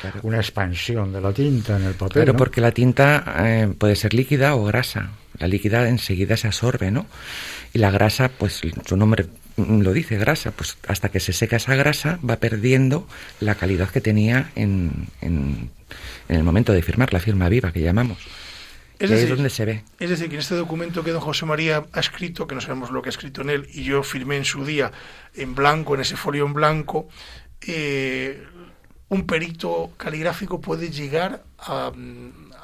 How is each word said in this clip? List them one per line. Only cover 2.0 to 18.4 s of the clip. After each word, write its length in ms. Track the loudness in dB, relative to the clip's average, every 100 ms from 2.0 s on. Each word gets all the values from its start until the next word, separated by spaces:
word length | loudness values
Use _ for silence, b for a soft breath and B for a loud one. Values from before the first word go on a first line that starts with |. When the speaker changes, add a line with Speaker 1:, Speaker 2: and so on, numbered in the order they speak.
| 0
Speaker 1:
Claro, 200 | 4 6
Speaker 2:
¿no? 40 | 6
Speaker 1:
porque 240 | 4 4
la 100 | 2
tinta, 520 | 4 4 6 6 4 2 0
eh, 340 | 2 4 2 2
puede 200 | 2 4
ser 180 | 2
líquida 400 | 2 2 2 4
o 100 | 2 2
grasa. 440 | 0 0 -4 -8 -12 -16 -6
La 80 | 0
líquida 420 | 0 2 2 2
enseguida 480 | 2 0 0 0 0
se 80 | 0
absorbe, 460 | 0 0 0 0
¿no? 160 | 0 -4 B B B B B B
Y 60 | 2
la 100 | 4
grasa, 400 | 6 4 4 0
pues, 320 | 0 -2 -2 -6 -6 0
su 120 | 4
nombre 280 | 4 4 0 -6 -10 -2
lo 340 | 2 4 4
dice, 260 | 2 0 0
grasa, 320 | 0 0 -2
pues, 260 | -6 -8 -8 -6
hasta 220 | -4 -2
que 100 | -2
se 140 | -2
seca 220 | -2 0 0
esa 180 | 2
grasa, 460 | 2 2 0 -2 -2 -2
va 80 | 0
perdiendo 720 | 0 2 4 4 4 2 -4 B B B
la 160 | -2 0
calidad 340 | 2 2 2
que 120 | 0
tenía 500 | 2 4 4 2 0
en, 540 | -2 0 2 0 -4 -8 -8
en, 500 | -2 0 0 -4 -8 -14 -20 B B B B
en 60 | 2
el 80 |
momento 280 | 4 4 4
de 120 | 4
firmar, 300 | 2 2 2
la 60 | 2
firma 300 | 2 2 4
viva 220 | 2 2
que 100 | 0
llamamos. 380 | 2 2 0 -4 B B